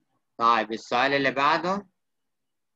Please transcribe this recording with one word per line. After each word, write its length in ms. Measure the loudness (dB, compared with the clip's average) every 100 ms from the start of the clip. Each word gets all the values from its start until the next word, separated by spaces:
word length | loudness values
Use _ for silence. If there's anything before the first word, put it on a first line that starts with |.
| _ _ _ 0
طيب، 340 | 2 2 0
السؤال 420 | -6 -4 -2 0
اللي 180 | 0 -2
بعده. 560 | 0 0 0 -2 -6 -8 _ _ _ _ _ _ _ _